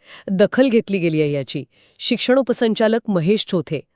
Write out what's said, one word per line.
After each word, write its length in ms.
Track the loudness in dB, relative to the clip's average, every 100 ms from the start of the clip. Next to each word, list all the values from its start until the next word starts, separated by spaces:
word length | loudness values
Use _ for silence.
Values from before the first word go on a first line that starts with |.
| -20 -14 -4
दखल 380 | 0 2 2 2
घेतली 300 | 2 0 -2
गेली 240 | 0 0
आहे 100 | -2
याची. 320 | -2 -6 -10 -12 _ _ -8
शिक्षण 400 | -4 -2 2 2
उपसंचालक 720 | 2 0 0 2 0 0 0
महेश 340 | 0 2 0 0
चोथे 320 | -4 -4 -8 -10